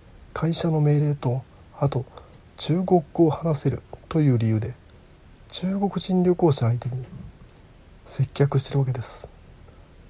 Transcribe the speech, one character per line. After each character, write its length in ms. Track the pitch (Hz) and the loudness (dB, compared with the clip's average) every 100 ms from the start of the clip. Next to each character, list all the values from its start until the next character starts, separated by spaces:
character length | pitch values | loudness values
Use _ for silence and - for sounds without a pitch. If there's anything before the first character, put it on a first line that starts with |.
| - - - | -20 -20 -16
会 220 | - 160 | -4 -2
社 140 | 165 170 | 0 0
の 120 | 156 | 2
命 200 | 147 147 | 4 4
令 140 | 147 | 2
と、 280 | 143 131 127 - - - - | 0 -2 -4 -6 -18 -20 -2
あ 100 | 139 | -2
と 160 | 131 - - - - - - | -2 -6 -12 -20 -20 -20 -10
中 260 | - 165 | -2 -2
国 180 | 185 180 - | 2 2 2
語 140 | - 165 | 2 2
を 40 | |
話 300 | 135 165 147 | 2 -2 0
せ 100 | 139 | -2
る 120 | 120 - - - | -4 -8 -18 -4
と 120 | 165 | 2
い 80 | 147 | 4
う 80 | 123 | 4
理 80 | 113 | 2
由 140 | 110 | 0
で、 140 | 113 - - - - - - - - | -2 -8 -18 -20 -20 -20 -20 -20 -14
中 300 | - 185 196 | -6 -4 -2
国 120 | 202 185 | -2 -2
人 260 | - 185 | 0 2
旅 140 | 180 175 | 2 4
行 160 | 175 | 2
者 140 | 139 117 | 4 2
相 120 | 120 | 0
手 100 | - | -4
に 160 | - - - - - - - - - - - | -8 -10 -16 -18 -20 -20 -20 -20 -20 -20 -20
接 220 | - - 131 | -10 -4 -2
客 320 | - 143 139 | 2 2 2
し 60 | |
て 100 | - | 0
る 60 | 139 | 0
わ 60 | 131 | 0
け 60 | |
で 100 | 120 | -4
す。 280 | - - - - - - - - - - - | -8 -10 -14 -20 -20 -20 -20 -20 -20 -20 -20